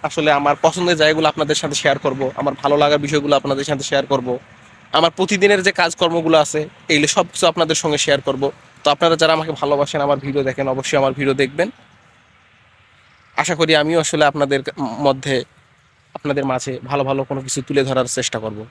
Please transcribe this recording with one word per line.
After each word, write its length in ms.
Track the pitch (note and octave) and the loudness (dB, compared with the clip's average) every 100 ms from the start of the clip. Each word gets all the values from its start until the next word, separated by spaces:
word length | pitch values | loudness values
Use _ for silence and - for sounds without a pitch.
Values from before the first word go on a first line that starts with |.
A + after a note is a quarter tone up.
| D3+ | -4
আসলে 220 | - D3+ C#3+ | 0 2 4
আমার 160 | C#3+ C#3+ | 2 2
পছন্দের 340 | D#3+ F3 F3+ D#3+ | 2 2 0 2
জায়গাগুলো 260 | D#3 D#3 D#3 | 2 4 0
আপনাদের 260 | D#3 D3 D3+ | 0 -2 -2
সাথে 140 | D#3 D3 | -2 -2
শেয়ার 160 | D3+ C#3+ C#3+ | 0 0 -2
করব, 160 | C3+ C3 C3 | -2 -6 -2
আমার 140 | C#3 C3+ | -4 -2
ভালো 140 | C#3+ D3 | 0 2
লাগার 200 | D3 D3 C#3+ | 4 2 0
বিষয়গুলো 280 | D3+ C#3+ C#3+ | -2 2 0
আপনাদের 260 | C#3+ C3+ C#3+ | 2 -4 -2
সাথে 140 | C#3 C3+ | -4 -2
শেয়ার 160 | C#3 C3+ | -2 0
করব, 160 | C#3 B2 B2 - - - - - | -2 -2 -8 -10 -20 -20 -20 -2
আমার 180 | D3+ E3 - | 2 2 0
প্রতিদিনের 440 | F#3+ G3+ G3+ G3+ F#3 | -2 2 4 4 2
যে 40 | F#3 | 0
কাজকর্মগুলো 560 | E3+ - E3+ E3+ D#3+ D#3+ D3 | -2 0 0 0 4 4 4
আছে 140 | D#3 D3+ - - | -2 -6 -12 -2
এইগুলো 160 | D3+ D3 - | 0 2 0
সব 100 | F3 | -2
কিছু 140 | - F3 | 0 0
আপনাদের 260 | D#3+ D#3+ D#3+ | 2 0 0
সঙ্গে 180 | E3 D3 - | 0 0 0
শেয়ার 160 | C#3 C#3+ | 0 0
করব। 160 | C3 C#3 - - - | -2 -4 -6 -20 -4
তো 40 | D3 D3 | -2 2
আপনারা 200 | E3+ D#3+ | 2 4
যারা 120 | D#3+ D#3+ | 4 2
আমাকে 140 | D#3+ D3 | -2 -4
ভালোবাসেন, 380 | C#3+ C#3+ C#3+ D#3 C#3+ | 0 0 0 -2 0
আমার 120 | C#3 C#3 | 0 -2
ভিডিও 180 | C#3 C3+ | -2 -2
দেখেন, 160 | C3 C3+ | -4 -4
অবশ্যই 240 | C3 - C#3+ | -4 0 0
আমার 120 | C3+ C3 | 0 0
ভিডিও 160 | C#3 C3+ | -2 0
দেখবেন। 260 | C3+ D3 F#3+ - _ _ _ _ _ _ _ _ _ _ _ _ _ _ _ - | -2 -2 -4 -4 _ _ _ _ _ _ _ _ _ _ _ _ _ _ _ -6
আশা 180 | D#3 D#3+ | -4 0
করি 120 | D#3 D#3 | 2 2
আমিও 180 | D3+ E3 | 4 0
আসলে 200 | D3+ D#3 D3 | 0 2 2
আপনাদের 280 | D3 C#3 C#3 | 2 0 0
ক-, 120 | C3+ - C3 A2+ C#3+ | -4 -8 -8 0 0
মধ্যে, 300 | C3+ C#3 C3 - _ _ _ _ _ _ - | 0 -2 -4 -4 _ _ _ _ _ _ -10
আপনাদের 280 | D3 C#3 C3+ | -4 -2 -2
মাঝে 200 | B2+ - B2+ B2+ | -4 -4 -10 -4
ভালো 140 | C#3 C3+ | -4 -2
ভালো 120 | C3+ C3+ | -2 -4
কোনো 120 | C3+ C3 | -8 -6
কিছু 140 | - C3 | -8 -2
তুলে 140 | C#3 C3 | -2 0
ধরার 180 | C3 A#2+ - | -2 -2 -4
চেষ্টা 200 | A#2+ A2+ | -4 -6
করব। 160 | A2 G#2 A2+ | -8 -10 -14